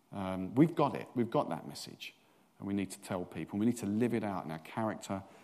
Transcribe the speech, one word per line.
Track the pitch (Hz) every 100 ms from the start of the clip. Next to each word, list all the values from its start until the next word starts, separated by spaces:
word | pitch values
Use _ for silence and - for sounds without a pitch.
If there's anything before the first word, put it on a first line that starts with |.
| _ 101
Um, | 95 92 92
we've | 117 165 -
got | 143 60
it. | - 123
We've | 113
got | 147 -
that | 82 -
message. | 71 - - - - _ _ _ -
And | 101
we | 101
need | 92
to | -
tell | - 95
people. | 90 90 80 101
We | 117
need | 120
to | 101
live | 107 120
it | 117
out | 104 92 76
in |
our | 80
character | - - 120 - - 98 - -